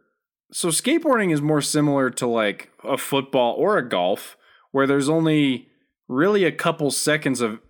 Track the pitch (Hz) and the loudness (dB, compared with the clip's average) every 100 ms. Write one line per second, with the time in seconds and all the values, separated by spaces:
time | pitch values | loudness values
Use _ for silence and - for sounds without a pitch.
0 | _ _ _ _ _ - 175 156 - 320 | _ _ _ _ _ -6 -2 -2 0 0
1 | 330 247 196 151 147 151 139 151 147 139 | 2 2 2 0 2 0 0 0 2 2
2 | 127 120 127 117 107 95 - _ 110 131 | 0 -2 -2 0 0 -2 -12 _ -6 -6
3 | - 139 139 135 120 110 170 202 123 98 | -2 -2 0 2 2 2 0 0 0 0
4 | 90 101 - - _ _ _ 135 135 139 | 0 -2 -6 -20 _ _ _ -2 2 2
5 | 135 160 160 151 139 123 - _ _ _ | 2 0 2 2 2 -2 -8 _ _ _
6 | - 127 180 208 170 135 175 160 147 - | -6 0 2 2 0 0 -2 0 -2 -2
7 | - 151 151 123 117 110 - | 0 0 -2 -2 -2 -4 -14